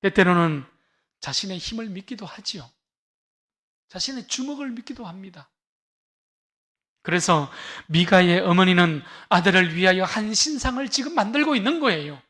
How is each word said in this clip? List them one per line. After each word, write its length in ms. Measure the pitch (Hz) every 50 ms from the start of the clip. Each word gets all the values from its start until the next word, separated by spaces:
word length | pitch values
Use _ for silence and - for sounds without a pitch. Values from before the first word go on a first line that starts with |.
때때로는 640 | - 196 185 - 185 180 180 175 170 165 156 143 131 _ _ _ _ _ _ _ _ _ _ _
자신의 380 | - - 135 - - 196 190 175
힘을 300 | - - 226 226 226 220
믿기도 380 | 185 185 - - 277 202 233
하지요. 420 | - - - 202 - - 196 120 120 _ _ _ _ _ _ _ _ _ _ _ _ _ _ _ _ _ _ _ _ _ _ _ _
자신의 400 | - 185 - - 269 254 - _
주먹을 420 | - - 254 277 294 269 285 269
믿기도 340 | 233 233 226 - - 247 240
합니다. 460 | 180 170 190 190 190 180 170 143 _ _ _ _ _ _ _ _ _ _ _ _ _ _ _ _ _ _ _ _ _ _ _ _ _ _ _ _ _ _ _ _
그래서 480 | - 160 180 170 - 175 156 143 135 - - - - - - - _
미가의 520 | 156 165 180 165 202 185 180 175 175 180
어머니는 600 | 190 185 170 180 185 185 185 175 175 165 156 147 - - - - - _
아들을 460 | - 180 170 196 180 185 180 175 160
위하여 300 | 175 185 190 185 185 190
한 300 | 180 - 226 214 214 220
신상을 520 | 208 - 302 302 262 - 262 247 254 277 262
지금 240 | - - 254 302 349
만들고 420 | 302 208 208 226 285 302 320 294
있는 240 | 240 196 233 320 339
거예요. 400 | 285 247 185 156 147 147 147 135 _ _